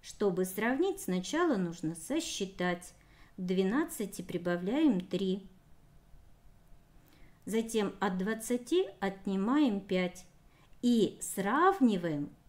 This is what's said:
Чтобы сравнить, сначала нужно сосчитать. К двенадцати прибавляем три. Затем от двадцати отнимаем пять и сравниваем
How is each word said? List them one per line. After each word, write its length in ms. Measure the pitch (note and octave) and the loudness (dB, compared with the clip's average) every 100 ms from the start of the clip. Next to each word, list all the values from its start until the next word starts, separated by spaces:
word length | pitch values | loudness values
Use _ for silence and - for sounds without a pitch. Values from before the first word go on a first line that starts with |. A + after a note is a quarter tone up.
Чтобы 420 | - - G#3 F3+ | -18 0 0 2
сравнить, 560 | F#3 - A3+ C4 F#4+ G4 | -2 0 0 2 0 0
сначала 560 | - F#3 F#3 D4+ F4 A3 | -2 -2 0 0 2 2
нужно 380 | F3 E3 D#3 | 0 -2 -6
сосчитать. 960 | E3 - D4+ - - F#3+ - F3+ F3 - - - - - - | -6 -4 -4 -4 -6 -6 -2 -2 -2 -8 -20 -20 -20 -20 -10
К 20 | |
двенадцати 800 | F3+ F#3 F#3+ B3 E4 - G3 - | -2 2 2 2 -2 -4 -8 -8
прибавляем 800 | F3+ F3 F3 F3 F3+ C4 D#4+ F#3+ | -6 -4 -2 -2 0 2 4 4
три. 480 | F3+ F3+ F#3+ G3 - - - - - - - - - - - - - - - - - - - - - | 0 -2 0 -2 -6 -20 -20 -20 -20 -20 -20 -20 -20 -20 -20 -20 -20 -20 -20 -20 -20 -20 -20 -16 -4
Затем 480 | A3 A3+ A3 G3 - | -2 0 0 -2 0
от 200 | G#3 F#3 | -2 0
двадцати 680 | F#3+ A3 - B3 A#3+ F4 F#4+ - | -2 -4 -2 -4 2 0 0 -2
отнимаем 800 | G3 F#3+ - G3 G3+ C#4+ C#4+ G3+ | -6 -4 -4 0 2 4 4 2
пять 460 | F#3+ F#3 F3+ - - - - - - - | 0 0 0 -4 -20 -20 -20 -20 -20 -2
и 360 | A#3+ A#3+ F#3+ - | 2 4 4 0
сравниваем 1040 | - - F#3+ C4 F4+ F#4+ B3+ G3 E3+ D3 D3 - | -8 -4 0 4 4 6 4 4 0 -2 -4 -10